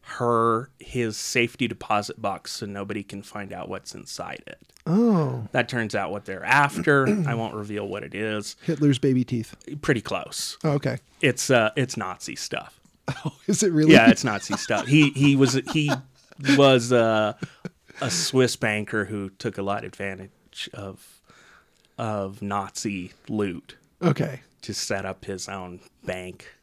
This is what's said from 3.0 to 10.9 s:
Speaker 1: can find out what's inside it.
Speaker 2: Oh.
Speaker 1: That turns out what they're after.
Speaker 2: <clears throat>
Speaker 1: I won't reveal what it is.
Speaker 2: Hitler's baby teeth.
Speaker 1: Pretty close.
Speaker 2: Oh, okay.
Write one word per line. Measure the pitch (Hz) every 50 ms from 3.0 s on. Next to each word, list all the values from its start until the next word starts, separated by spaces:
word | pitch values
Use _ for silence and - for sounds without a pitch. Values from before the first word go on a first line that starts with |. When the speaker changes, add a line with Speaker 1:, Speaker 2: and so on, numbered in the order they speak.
| 101
Speaker 1:
can | _ - 98 98
find | - - 104 101 95 95
out | 90 85 -
what's | 98 95 - - -
inside | - - - - - - 85 - - -
it. | - 50 _ _ _ _ _ _
Speaker 2:
Oh. | - 165 202 240 233 214 175 156 135 127 127 113 98 -
Speaker 1:
That | 131 120 -
turns | - 120 113 104 -
out | 104 98 80
what | 95 104 -
they're | - 95 92 -
after. | - 127 143 143 143 - 180 170 - 143 139 135
Speaker 2:
<clears throat> | 131 208 208 170 139
Speaker 1:
I | 117
won't | 113 113 110 -
reveal | 107 104 101 107 104 104 101
what | 95 104 -
it | 73 90
is. | 98 107 110 107 107 101 - - _ -
Speaker 2:
Hitler's | - 165 139 147 147 139 123
baby | - 139 131 127 123
teeth. | - 127 117 - - - _ _ - 135 151 -
Speaker 1:
Pretty | - 143 113 -
close. | - - 90 - - - - - - - - -
Speaker 2:
Oh, | 160 143
okay. | 143 - 139